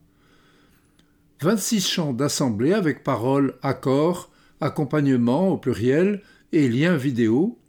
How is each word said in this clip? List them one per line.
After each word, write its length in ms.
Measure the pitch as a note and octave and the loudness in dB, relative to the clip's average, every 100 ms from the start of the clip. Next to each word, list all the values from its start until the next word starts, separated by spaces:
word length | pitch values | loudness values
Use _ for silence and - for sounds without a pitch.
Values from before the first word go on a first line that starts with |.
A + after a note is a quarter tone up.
| _ _ _ _ _ _ _ _ _ _ _ _ _ - | _ _ _ _ _ _ _ _ _ _ _ _ _ -4
Vingt-six 480 | D#3 A3 - G#3+ - | 0 0 0 -2 -2
chants 240 | - D3+ | -2 -4
d'assemblée 600 | A#2 C#3+ - C3+ G2+ C3+ | -2 -2 0 -2 0 0
avec 320 | G#3+ D#3 - | 2 0 -2
paroles, 500 | - A#2 B2 C#3 C#3 - | -4 -2 0 2 0 -2
accords, 680 | C#3 C3 C#3 C3+ D#3+ F3 - _ _ - | -6 -4 0 2 0 -2 -10 _ _ -8
accompagnement 880 | D3 - C#3 D#3 C#3 B2+ A#2+ C#3 F#3+ | -6 -4 -2 0 2 2 2 2 0
au 80 | C3 | 0
pluriel 640 | C3 A2 A#2+ D3 F#3+ G3+ - - - | -2 -2 0 2 2 -2 -10 -20 -4
et 180 | E3 C3+ | 0 2
liens 280 | A#2+ E3+ D#3+ | 2 0 0
vidéo, 600 | C#3 A#2 A2 B2 G#3 - | 0 0 2 2 0 -4